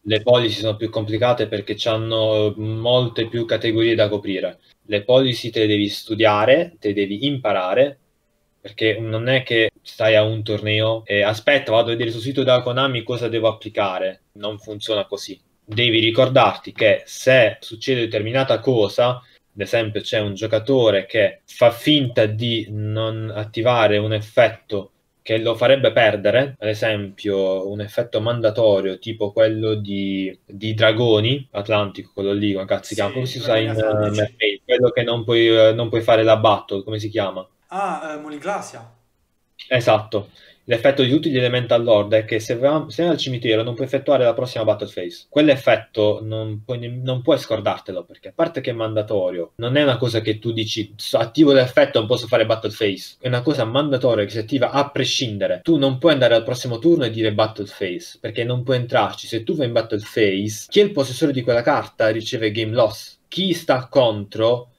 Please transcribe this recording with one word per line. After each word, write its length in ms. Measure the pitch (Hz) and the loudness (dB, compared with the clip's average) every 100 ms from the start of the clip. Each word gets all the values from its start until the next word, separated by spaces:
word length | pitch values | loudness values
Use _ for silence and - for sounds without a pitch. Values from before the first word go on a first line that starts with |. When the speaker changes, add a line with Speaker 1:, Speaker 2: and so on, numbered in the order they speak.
Speaker 1:
Le 200 | 104 107 | 0 0
policy 380 | 110 123 117 104 | 4 4 4 -2
sono 160 | 110 107 | -4 -4
più 140 | 113 | -4
complicate 580 | 113 107 107 123 120 104 | -4 -4 -2 0 0 -2
perché 280 | 104 98 107 | -4 -6 -4
c'hanno 760 | 117 110 113 110 110 107 107 104 | -2 -2 -2 0 2 2 0 -2
molte 680 | 110 110 117 127 120 117 113 | -6 -2 2 2 2 -4 -4
più 180 | 120 113 | -4 -2
categorie 500 | 113 117 113 113 110 | -2 0 0 2 2
da 140 | 104 | 0
coprire. 500 | 104 101 92 90 - _ _ - | 0 -4 -6 -6 -8 _ _ -4
Le 180 | 104 | -4
policy 460 | 101 127 135 117 113 | 4 4 4 -2 -6
te 120 | 113 | 0
le 60 | 107 | 2
devi 200 | 104 101 | 2 0
studiare, 880 | - - 107 110 104 110 143 175 _ | -4 -8 0 2 4 4 4 2 _
te 100 | 107 | -4
le 40 | |
devi 320 | 101 98 101 139 | -2 -4 -4 -4
imparare, 760 | 135 113 98 90 107 143 139 _ _ _ _ _ _ | -4 -2 -2 0 2 0 -2 _ _ _ _ _ _
perché 380 | 101 104 110 104 | -20 -4 -2 -2
non 300 | 113 110 120 | -4 -6 -2
è 140 | 131 | -2
che 280 | 127 117 113 _ | 0 0 0 _
stai 340 | - - 110 110 | -20 -2 4 4
a 80 | |
un 200 | 107 110 | 4 -2
torneo 600 | 107 104 107 107 110 113 113 | -4 -4 -2 0 0 -2 -2
e, 160 | 101 | 0
"Aspetta, 500 | 101 107 - 139 127 | 2 0 0 0 2
vado 160 | 113 117 | 2 2
a 40 | |
vedere 200 | 117 117 | -2 -4
sul 100 | 113 | -6
sito 220 | 123 135 | -6 -2
della 180 | 131 123 | 2 2
Konami 420 | 123 123 135 120 | 2 -2 -2 -2
cosa 260 | 110 123 117 | -6 -6 -4
devo 180 | 113 110 | 0 0
applicare." 760 | 107 104 107 101 92 95 92 _ | -2 -8 -4 -2 -2 -6 -8 _
Non 260 | 104 104 110 | -12 -12 -10
funziona 460 | 107 104 117 104 95 | -14 -12 -4 -4 -4
così. 340 | 101 - 95 _ _ - | -8 -10 -16 _ _ -8
Devi 340 | 107 120 113 | 0 2 4
ricordarti 720 | 113 113 127 131 107 - - | 2 2 4 4 4 0 -12
che 300 | - 110 95 - | 0 2 2 -2
se 520 | - 131 131 110 - | -2 2 4 4 0
succede 400 | - 113 - 127 | -16 -10 -4 -2
determinata 580 | 113 110 107 131 127 113 | -2 -2 -2 -2 0 0
cosa, 480 | 135 120 98 - 123 | 2 2 2 2 0
ad 540 | 127 _ _ _ 101 | 0 _ _ _ -10
esempio 400 | 98 117 110 107 | -2 -2 -2 -6
c'è 180 | - 113 | -4 -2
un 140 | 104 | -2
giocatore 720 | 95 110 110 110 135 113 98 95 | -4 -2 -2 2 4 4 2 0
che 340 | 113 98 - _ | 0 0 0 _
fa 260 | - 151 | 2 2
finta 540 | - - 151 127 123 110 | 4 2 2 2 0 0
di 420 | 107 120 113 104 | 0 -4 -4 -6
non 640 | 107 107 107 110 110 110 | -8 -6 -4 -4 -6 -8
attivare 640 | 104 107 - 117 120 104 104 | -8 -8 -2 0 4 4 2
un 140 | 107 | 0
effetto 800 | 107 104 - 113 - _ 101 - _ _ _ | -4 -2 2 2 0 _ -8 -8 _ _ _
che 160 | - 110 | -4 -2
lo 180 | 113 117 | -2 0
farebbe 380 | 123 135 120 | 4 4 4
perdere, 640 | 123 110 104 101 117 139 127 | 4 2 2 2 2 0 -4
ad 80 | 107 | -6
esempio 1000 | 107 117 104 101 98 101 98 95 95 98 | -2 -2 -4 -8 -8 -4 0 0 -2 -6
un 100 | 104 | -8
effetto 400 | 104 - 117 110 | -6 -6 -4 -2
mandatorio 800 | 110 120 110 104 110 98 95 92 | -2 0 0 2 4 4 0 -6
tipo 320 | 113 110 101 | -10 -6 -4
quello 440 | 107 110 110 110 107 | 2 2 2 -2 -2
di, 640 | 101 98 98 95 95 - _ | -4 -4 -4 -4 -6 -10 _
di 280 | 98 110 | -10 -6
Dragoni 760 | 107 110 110 120 107 113 139 131 | 2 4 4 4 4 2 -2 -6
Atlantico, 600 | 104 101 107 101 92 - | -10 -2 -2 -2 -8 -14
quello 200 | - 98 | -6 -2
lì, 180 | 101 104 | 0 0
come 140 | 95 95 | -2 -2
cazzo 180 | 98 | -4
si 40 | - | -4
Speaker 2:
Sì, 60 | 107 | -4
Speaker 1:
chiama? 180 | 101 | -4
Come 120 | 127 127 | -4 -6
si 120 | 127 | -6
usa 160 | 120 | 0
Speaker 2:
Dragoni 180 | 113 110 | 0 0
Speaker 1:
in, 60 | 110 | 0
eh, 20 | |
Speaker 2:
Atlantici. 420 | 110 107 107 107 | 0 0 0 0
Speaker 1:
Mapei? 400 | 107 _ 107 101 - | -4 _ -2 -2 0
Quello 240 | 123 123 | 2 4
che 140 | 127 | 2
non 200 | 117 117 | -2 -4
puoi, 240 | 110 117 113 | 0 4 6
eh, 240 | 113 110 | 6 6
non 160 | 113 117 | 4 -2
puoi 140 | 117 | -2
fare 220 | 110 113 | 2 4
la 120 | 110 107 | 4 4
battle, 480 | 110 101 - 98 | 4 2 -2 -8
come 160 | 98 107 | -6 -8
si 80 | 107 | -4
chiama? 400 | 104 98 92 92 _ _ | -4 -4 -6 -14 _ _
Speaker 2:
Ah, 460 | 185 196 147 156 | -6 -6 -6 -10
eh, 60 | 151 | -12
Molinglasia. 760 | 151 147 165 196 143 123 117 _ _ _ _ _ _ - - | -12 -12 -8 -8 -10 -18 -20 _ _ _ _ _ _ -20 -2
Speaker 1:
Esatto. 600 | 127 120 107 107 107 - _ - _ - | 0 4 2 0 -6 -6 _ -20 _ -4
L'effetto 380 | 117 143 135 | 2 2 4
di 60 | 127 | 2
tutti 200 | 151 165 | 2 2
gli 60 | 131 | 0
Elemental 480 | 123 123 120 120 | 2 0 2 2
Lord 300 | 117 104 101 | 4 4 4
è 100 | 110 | 0
che 160 | 110 113 | 2 -4
se 160 | - 120 | -2 0
va, 300 | 135 156 143 | 2 0 -4
se 160 | - | -2
vai 80 | 170 | -2
al 60 | 143 | 0
cimitero 460 | 135 123 123 110 | -4 -4 0 0
non 100 | 117 | 0
puoi 120 | 117 131 | -6 -4
effettuare 380 | 135 143 135 | -2 0 2
la 100 | 120 | 2
prossima 300 | 113 123 123 | 0 -4 -2
battle 260 | 110 101 101 | -2 -2 -4
phase. 320 | - 87 - _ | -8 -10 -12 _
Quell'effetto 920 | 147 151 131 - - - - 107 104 | 2 4 4 4 2 0 0 0 0
non 420 | 110 110 110 104 | -6 -6 -6 -10
puoi 160 | 107 120 | -8 -10
nem-, 240 | 120 127 | -8 -8
non 180 | 127 127 | -6 -2
puoi 160 | 160 135 | 0 0
scordartelo, 680 | - 107 101 92 - 90 - | 0 -4 -2 -6 -8 -12 -12
perché 240 | - 95 | -20 -16
a 40 | |
parte 280 | - 165 139 | -4 -2 -2
che 80 | 127 | -6
è 40 | |
mandatorio, 800 | 113 110 107 107 104 90 90 82 - | -6 -4 -4 -2 -2 -2 -4 -8 -8
non 200 | 120 139 | -2 2
è 80 | |
una 140 | 147 120 | 2 2
cosa 240 | 123 110 | 0 0
che 180 | 110 104 | -2 -4
tu 140 | 120 | -4
dici, 400 | 113 107 113 104 - | -4 -4 -6 -8 -10
"S-, 200 | - 107 | -2 -2
attivo 360 | - - 151 | 0 4 6
l'effetto, 480 | 135 127 - 139 120 | 6 4 2 2 2
non 80 | 107 | 0
posso 200 | 120 117 | -2 0
fare 180 | 120 110 | -2 0
battle 260 | 110 107 | -4 -4
phase." 460 | 104 107 98 - _ | -2 -2 -2 -12 _
È 80 | 127 | -4
una 140 | 123 | -2
cosa 240 | 123 139 113 | -2 -2 -2
mandatoria 580 | 131 151 131 131 110 | -2 0 0 2 0
che 80 | 101 | 0
si 60 | 110 | -4
attiva 340 | 110 139 120 | -4 -2 0
a 180 | 139 139 | 0 -2
prescindere. 680 | - 131 - 127 101 95 90 | -2 -2 -2 -4 -4 -4 -2
Tu 140 | - 160 | 0 2
non 200 | 135 131 | 2 2
puoi 160 | 165 | 2
andare 200 | 143 120 | 4 4
al 100 | 113 | 4
prossimo 360 | 110 123 127 113 | 2 -6 -6 -2
turno 240 | 170 165 | 2 2
e 60 | 120 | 0
dire 240 | 110 110 | 0 -2
battle 320 | 104 110 104 101 | 0 -2 -2 -12
phase, 520 | - 95 87 - - | -8 -6 -6 -12 -14
perché 240 | 113 107 120 | -10 -6 -4
non 180 | 123 | -4
puoi 140 | 123 127 | -2 -2
entrarci. 500 | 120 123 98 - - | 0 0 0 -4 -8
Se 160 | 113 | -6
tu 120 | 110 160 | -4 -2
vai 120 | 123 | 0
in 60 | |
battle 260 | 117 113 107 | 0 -2 -6
phase, 680 | 104 - 104 95 107 107 - | -4 0 2 2 -4 -8 0
chi 100 | 202 | 2
è 40 | |
il 80 | 202 | 2
possessore 420 | 208 127 127 160 | 2 -4 0 -2
di 80 | 131 | 0
quella 200 | 123 120 | 0 0
carta 460 | 156 123 104 _ 113 | 2 -2 -4 _ 0
riceve 440 | 110 110 120 110 | 0 -6 -4 -2
game 200 | 107 107 | -2 -2
loss. 480 | 120 110 - - _ _ | 2 0 0 -18 _ _
Chi 260 | 170 190 | -4 -2
sta 360 | 165 - 131 127 | -2 0 -2 2
contro 800 | 139 120 104 101 107 113 120 - | 2 2 0 -8 -2 0 0 -4